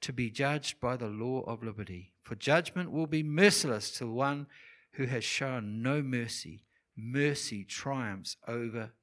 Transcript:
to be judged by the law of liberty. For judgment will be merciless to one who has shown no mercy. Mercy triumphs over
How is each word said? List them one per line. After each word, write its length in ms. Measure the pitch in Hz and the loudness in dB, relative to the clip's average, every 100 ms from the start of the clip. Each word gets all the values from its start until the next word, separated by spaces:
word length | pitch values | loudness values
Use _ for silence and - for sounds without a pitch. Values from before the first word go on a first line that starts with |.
to 100 | - | -8
be 180 | 123 120 | -2 -2
judged 520 | 107 139 147 135 - | 2 2 2 -2 -2
by 160 | 123 123 | -2 0
the 100 | 113 | -2
law 360 | 107 117 131 | -2 -2 -2
of 200 | - 117 | -2 -4
liberty. 480 | 113 107 95 90 90 _ | -6 -6 -8 -10 -12 _
For 120 | - 107 | -12 -4
judgment 560 | - 156 175 180 175 | 4 4 4 -4 -2
will 160 | 147 160 | 0 0
be 160 | 156 | 0
merciless 680 | 156 151 202 202 147 110 - | 2 8 8 8 2 0 -2
to 160 | - 120 | -6 -4
one 400 | 117 139 143 139 - - - _ | 0 2 0 -6 -14 -20 -20 _
who 120 | - 127 | -4 -2
has 180 | 123 | 0
shown 580 | - - 139 127 104 107 | -2 -2 -2 -2 -4 -2
no 200 | 120 147 | 2 2
mercy. 640 | 139 127 117 - - 101 - _ _ - | 2 0 -2 -6 -10 -14 -18 _ _ -10
Mercy 640 | 110 131 147 143 - 104 | -4 2 2 2 -2 -6
triumphs 720 | 92 - 139 135 117 95 - - - | -6 -6 -4 -2 -2 -4 -6 -10 -6
over 440 | 117 117 113 110 - | -4 -4 -4 -8 -12